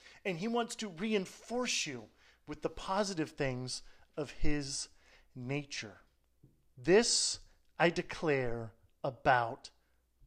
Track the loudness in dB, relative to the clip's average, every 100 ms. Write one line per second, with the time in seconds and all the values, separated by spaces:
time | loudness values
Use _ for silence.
0 | -20 -10 -6 -4 -2 -2 -4 -6 -10 -6
1 | -2 -2 -2 -10 -8 -6 -2 -2 -4 -8
2 | -14 _ -20 _ -12 -6 -6 -6 -4 -2
3 | 0 -2 -4 -2 -2 -2 -6 -10 -12 -20
4 | -14 -8 -6 4 6 6 0 -8 -10 -16
5 | -20 -20 _ -12 -6 -6 -6 -10 -12 -14
6 | -20 _ _ _ -20 _ _ -4 6 6
7 | 6 2 0 -4 -12 -20 _ 2 2 2
8 | -6 -2 0 2 0 -4 -8 -14 _ _
9 | -6 0 4 4 2 -6 -14 _ _ _
10 | _ _